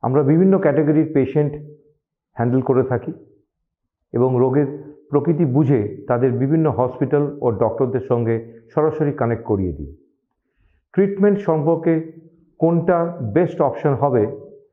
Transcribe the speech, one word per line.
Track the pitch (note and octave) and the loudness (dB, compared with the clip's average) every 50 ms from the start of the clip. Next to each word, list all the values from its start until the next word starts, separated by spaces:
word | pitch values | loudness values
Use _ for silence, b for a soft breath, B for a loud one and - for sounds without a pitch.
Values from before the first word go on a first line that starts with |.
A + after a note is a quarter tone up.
আমরা | - A#2 C3 C#3+ D3 | -2 0 0 2 2
বিভিন্ন | C3+ D#3 E3 F#3 F#3+ F#3+ F#3 | 4 4 4 6 4 4 4
ক্যাটাগরির | F#3+ D#3+ C#3 D3 D#3 C#3+ D3 D3+ D#3+ D#3 - | 2 2 2 2 2 2 2 2 2 2 0
পেশেন্ট | C#3+ C3 C3 - D#3 D3 D3 D3 - - - - - _ _ _ _ _ _ _ _ _ _ _ | 0 0 0 0 -2 -2 -2 -4 -8 -14 -16 -20 -20 _ _ _ _ _ _ _ _ _ _ _
হ্যান্ডেল | - A#2 B2 B2 C3 | -4 -2 0 0 0
করে | B2+ - C3 A#2+ B2+ | 0 2 0 0 2
থাকি | - B2+ A#2 - - - - - _ _ _ _ _ _ _ _ _ _ _ _ _ _ _ _ _ - | 0 -2 -4 -4 -8 -12 -14 -18 _ _ _ _ _ _ _ _ _ _ _ _ _ _ _ _ _ -2
এবং | A#2 B2 C3 B2+ A#2+ | 0 0 2 2 2
রোগের | B2+ C3 C3 D3 D3 C3 C#3+ - - - - _ _ _ | 2 2 2 0 0 -2 -4 -10 -16 -18 -20 _ _ _
প্রকৃতি | C#3+ D3 C#3+ E3+ E3 D3 F3 | -2 -2 0 0 0 2 2
বুঝে | C#3 B2 C#3 D#3 B2+ C#3+ A#2+ G2+ G2 - - - - | 2 2 2 2 4 2 2 0 -2 -6 -10 -4 -2
তাদের | B2 A#2+ B2+ C3+ | 0 2 2 0
বিভিন্ন | B2+ A#2 B2+ C3+ D3 E3 D#3+ D3+ | 2 0 0 0 2 2 2 0
হসপিটাল | C#3 - B2+ B2 - - D3+ B2 D3+ D3 D3 C#3+ C#3+ - | 0 0 -2 -2 -2 -4 -4 0 0 0 -2 -2 -6 -4
ও | - B2 | -2 -2
ডক্টরদের | A2 F#2+ A#2+ A2 A2+ - C3+ B2 B2+ B2 | 0 0 -2 -2 0 0 -2 -2 -2 -4
সঙ্গে | - - B2+ A#2 A#2 A2+ A2+ A2+ A2+ - - - _ _ - | -2 -2 -2 0 0 0 -2 -2 -4 -10 -20 -20 _ _ -2
সরাসরি | - D3+ D#3 D3+ D3+ D#3 C#3+ C#3 | 0 0 0 0 0 -2 -2 -2
কানেক্ট | - B2 A#2 A#2 A2+ - | -2 -2 -2 -2 -4 -2
করিয়ে | - A2 G2 F#2+ F2+ D#2 | -2 -2 -2 -2 -4 -6
দিই। | C#2+ D2+ C#2 - _ _ _ _ _ _ _ _ _ _ _ _ _ _ _ _ _ _ _ _ | -8 -12 -14 -16 _ _ _ _ _ _ _ _ _ _ _ _ _ _ _ _ _ _ _ _
ট্রিটমেন্ট | - G3 G3 G3 G3 G3 G#3 G3+ G3+ | 0 0 0 2 2 2 2 2 2
সম্পর্কে | - - D#3+ D#3 C#3+ D#3 E3+ D#3+ - E3+ E3 D#3+ D#3+ - - - - - _ _ _ _ _ _ | 0 -2 -2 0 2 0 0 0 0 0 0 0 -2 -6 -16 -20 -20 -20 _ _ _ _ _ _
কোনটা | - E3 E3+ E3+ E3 F3 F3+ E3+ E3+ E3+ E3+ - | 0 2 2 2 2 2 2 2 0 -2 -4 -8
বেস্ট | B2+ A2 G2+ D3+ F3+ - - - | -8 -2 0 2 0 0 0 0
অপশন | D#3 D#3+ - - - D3+ C#3 | 0 0 0 -2 -2 -2 0
হবে | A2 C#3 C#3+ B2+ A#2+ G#2 - - - - - - - _ _ | 2 0 2 2 2 0 0 -4 -10 -16 -20 -20 -20 _ _